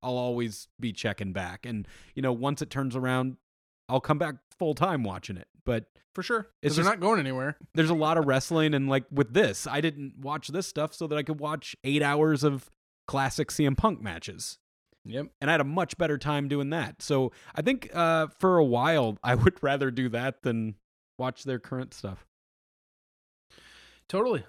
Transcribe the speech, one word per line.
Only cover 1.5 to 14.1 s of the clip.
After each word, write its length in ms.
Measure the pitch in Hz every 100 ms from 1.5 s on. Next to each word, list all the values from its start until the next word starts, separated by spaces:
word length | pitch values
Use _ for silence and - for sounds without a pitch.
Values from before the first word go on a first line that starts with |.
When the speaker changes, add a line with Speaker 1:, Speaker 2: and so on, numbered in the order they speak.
| 92 120
Speaker 1:
And, 200 | 110 95 - - -
you 60 |
know, 100 | 131
once 300 | 120 135 143
it 80 | 147
turns 260 | 139 135 127
around, 400 | 127 127 131 127 _ _ _ _ -
I'll 120 | 127
come 180 | - 151
back 180 | 160 135 _ -
full-time 440 | 165 143 180 156
watching 320 | 107 92 - 92
it. 100 | - _ -
But 240 | 113 - _ _
Speaker 2:
For 80 | -
sure, 260 | 180 233 208 _
Speaker 1:
it's 80 | 147
Speaker 2:
'cause 60 | 151
they're 80 |
Speaker 1:
just 80 | 180
Speaker 2:
not 60 | 214
going 200 | 185 220
anywhere. 380 | 135 127 135 151 -
Speaker 1:
there's 160 | - 156
a 40 |
lot 220 | 170 151 165
of 80 | 143
wrestling, 460 | 135 - 165 156
and, 160 | 147 135
like, 160 | 135 127
with 240 | 143 117
this, 320 | 135 214 98 -
I 160 | 143
didn't 340 | 160 143 139 -
watch 320 | 139 151 -
this 180 | 160 190
stuff 280 | 151 156
so 120 | - 160
that 120 | 151
I 40 |
could 160 | 147 151
watch 380 | 147 156 - -
eight 180 | 135 147
hours 400 | 143 147 156 147
of 280 | 147 139 - _ _ _ -
classic 440 | 139 135 - 139
C 160 | - 147
M 100 | 135
Punk 240 | 220 185
matches. 580 | 107